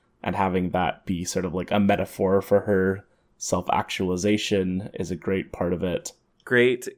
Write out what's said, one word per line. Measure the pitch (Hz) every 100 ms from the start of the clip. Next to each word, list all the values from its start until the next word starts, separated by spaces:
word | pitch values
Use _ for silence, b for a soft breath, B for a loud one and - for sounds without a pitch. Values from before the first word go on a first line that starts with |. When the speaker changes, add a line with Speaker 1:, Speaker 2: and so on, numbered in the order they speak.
| b _
Speaker 1:
and | -
having | 92 95 92 90
that | 87 87 -
be | - 87 90
sort | -
of, | 90
like, | 87 90
a | 104
metaphor | 101 101 - - 95 98
for | - 101
her | 104 95 92 95 - _ _ _
self-actualization | - 90 - - - - 92 90 104 104 - 101 92 92 107
is | - 87
a | 87
great | - 95 -
part | - 87
of | 85
it. | 90 85 - - _ _
Speaker 2:
Great, | - 123 123 120 -